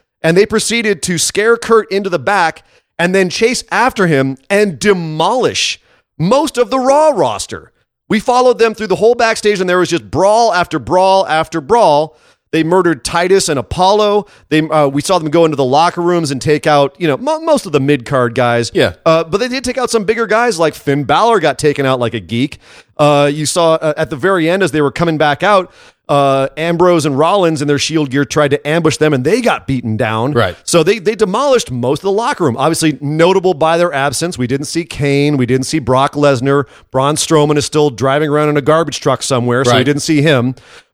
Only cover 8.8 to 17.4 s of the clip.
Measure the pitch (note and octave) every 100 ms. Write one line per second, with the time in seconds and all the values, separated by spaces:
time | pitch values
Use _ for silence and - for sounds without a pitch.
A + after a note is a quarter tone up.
8.8 | G#3+ F3 G#3+ A#3+ A#3 A3 G#3 G#3 F#3 F3+
9.8 | F3 E3 G#2 C3+ F#3+ G#3+ A#3 F3 F3 D#3
10.8 | A2 F3+ F#3+ F#3+ - D#3 D#3+ E3 C#3 A#3
11.8 | F#3+ D3 D#3 _ _ _ _ D#3+ D#3+ F#3
12.8 | F3 D3 - E3+ F3+ G3 F3+ C#3+ A2 -
13.8 | F#3 G#3 G#3 G#3 G3+ - - D#3 D#3 D#3
14.8 | C#3+ C#3 C#3+ F#3 D#3 E3 E3 C#3+ C3 C#3
15.8 | F3 E3+ F3 F3 D3+ C3+ D#3+ D3+ D#3+ D3
16.8 | C#3 - E3+ C3+ C4+ D#4